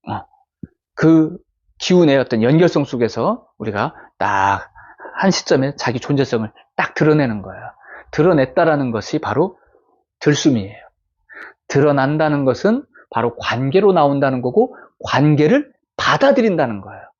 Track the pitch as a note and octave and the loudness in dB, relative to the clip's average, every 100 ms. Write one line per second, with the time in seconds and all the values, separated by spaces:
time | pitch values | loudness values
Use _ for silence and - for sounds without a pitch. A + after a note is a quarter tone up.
0 | - - - _ _ _ - _ _ - | -10 -12 -12 _ _ _ -20 _ _ -2
1 | D#3 D#3+ D#3 F3 _ _ _ _ - F3+ | 2 4 2 -6 _ _ _ _ 0 4
2 | D#3+ C#3 B2 A2+ A#2 D#3 F3 E3+ C#3 B2 | 4 2 0 0 2 4 2 0 -4 -2
3 | A2+ - C#3+ B3 _ _ G#2+ G2+ C3+ - | -4 -2 -4 -4 _ _ -8 -4 -6 -8
4 | - _ G2+ G2 G2 G2 - - - - | -20 _ -2 0 0 -2 -6 -20 -20 -20
5 | - - G3 - - D3+ C3+ - B2+ A#2+ | -16 -2 -2 -2 0 0 0 -4 -6 -6
6 | - C#3 C3 A#2 G#2+ _ _ - - - | -2 -2 0 -4 -6 _ _ -6 -6 0
7 | D3+ D3+ C3 G#2 F#2+ - - _ - - | 2 2 0 -4 -12 -16 -18 _ -20 -20
8 | - - E3 D#3+ C3 - E3 D3 B2+ A2+ | -10 0 2 2 2 2 0 0 -2 -4
9 | - D3+ G#2 G#2+ F#3 - _ _ _ _ | -4 -6 -4 -2 -2 -6 _ _ _ _
10 | _ _ - C#3+ D3+ A#2+ G2 - - _ | _ _ 0 2 2 0 -4 -16 -20 _
11 | _ _ _ - - _ _ C#3 D3 C#3+ | _ _ _ -20 -20 _ _ 2 2 2
12 | C3 D#3 D#3 C#3+ C3 A#2+ G3 A#3+ - _ | 0 0 0 0 0 0 0 -2 -4 _
13 | _ A#2 A#2 - - A#2+ C3+ F#3 G3 F3 | _ -4 -4 -4 -8 -4 0 2 4 4
14 | C#3+ C#3 C#3 C3 B2 D#3+ B3+ - - _ | 2 2 0 -2 -2 0 0 -4 -20 _
15 | - C3 D3 D3 D3+ C4+ D4 _ _ - | -4 2 4 4 4 2 0 _ _ -6
16 | - - C#4 C#4 A3 E3 C3 G#2 G2 - | -2 2 2 4 2 0 -2 -4 -12 -18
17 | - | -20